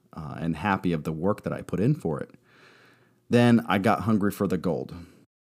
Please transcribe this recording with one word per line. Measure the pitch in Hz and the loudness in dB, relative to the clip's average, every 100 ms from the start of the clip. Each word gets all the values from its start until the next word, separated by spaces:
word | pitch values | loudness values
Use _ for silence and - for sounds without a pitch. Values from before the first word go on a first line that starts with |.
| _ | _
uh, | - 73 - | -14 -12 -6
and | 85 78 | -4 -2
happy | 101 95 90 | 0 0 0
of | 80 76 | -2 -4
the | |
work | 80 92 104 | -2 -2 -2
that | 80 | -4
I | 71 | -8
put | - 87 | -6 -2
in | 117 151 | 0 0
for | 85 69 | -2 -6
it. | - - _ _ - _ _ _ _ _ - | -8 -16 _ _ -20 _ _ _ _ _ 0
Then | 120 120 117 - | 4 6 6 4
I | 98 | 2
got | 107 92 | 2 2
hungry | 92 107 101 | 2 2 0
for | - 95 | 0 -2
the | 92 | 0
gold. | 87 65 - 85 - _ _ _ | -2 -4 -6 -12 -18 _ _ _